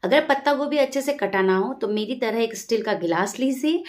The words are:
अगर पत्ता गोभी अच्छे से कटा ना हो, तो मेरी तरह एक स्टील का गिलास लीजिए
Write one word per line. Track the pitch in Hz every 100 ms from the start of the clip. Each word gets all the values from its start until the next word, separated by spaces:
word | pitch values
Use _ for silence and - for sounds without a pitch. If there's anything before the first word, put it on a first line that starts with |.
अगर | 185 277 302
पत्ता | 269 285
गोभी | 277 285 294
अच्छे | 269 277
से | 269
कटा | 285 285 196
ना | 190 190
हो, | 220
तो | 269 214
मेरी | 214 214 254
तरह | 233 226
एक | 226 -
स्टील | - 226
का | 220 196
गिलास | 170 170 196 -
लीजिए | 262 254 302 339